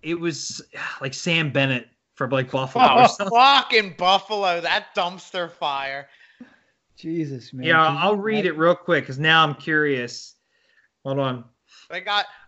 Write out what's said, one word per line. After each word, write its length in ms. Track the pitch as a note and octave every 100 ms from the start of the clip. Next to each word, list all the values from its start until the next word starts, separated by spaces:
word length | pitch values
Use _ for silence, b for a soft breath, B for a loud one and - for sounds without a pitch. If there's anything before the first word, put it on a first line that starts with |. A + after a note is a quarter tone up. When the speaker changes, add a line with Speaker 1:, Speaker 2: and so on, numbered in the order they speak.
Speaker 1:
it 180 | D#3 E3+
was, 440 | E3+ C#3+ - - - - B B
like, 140 | C3
Sam 380 | - - E3 D3+
Bennett 360 | C#3 C#3 B2 A#2 _ _ _
for, 120 | C3
like, 220 | C3 C3
Buffalo 340 | C3 C3 A#3+
or 200 | B3+ C3+
Speaker 2:
Oh, 20 | B3
Speaker 1:
something. 300 | - G3 A#3
Speaker 2:
fucking 580 | C4 C#4 B3+ A#3 G3+ D3+
Buffalo, 600 | F3+ F#3+ - G#3+ G3 F3
that 340 | E3 F#3 G3 -
dumpster 560 | F3+ F#3 - F#3+ E3+
fire. 580 | F3 D#3 C#3 C3+ C#3 C#3 B B B B3 B B B _ _
Speaker 3:
Jesus, 560 | E3 E3 D3+ C3 A2+
man. 120 | C3 C3+
Speaker 1:
Yeah, 180 | E3 D#3+
Speaker 3:
Can 80 |
you 60 | D3+
Speaker 1:
I'll 160 | F#3 G#3
read 180 | G#3 G#3+ F#3
Speaker 3:
imagine? 100 | D#3
Speaker 1:
it 20 |
real 180 | E3 F3
quick 300 | - D#3+ C3
'cause 120 | C3
now 240 | D#3 D#3+
I'm 100 | D#3 C#3+
curious. 800 | - D#3 D3 C3 A#2+ - - _ _ _ _ _ _ _ C#3
Hold 140 | C#3
on. 260 | C3+ B2 A#2 _ _ b b
Speaker 2:
They 100 | F3
got, 260 | F#3+ G#3 - B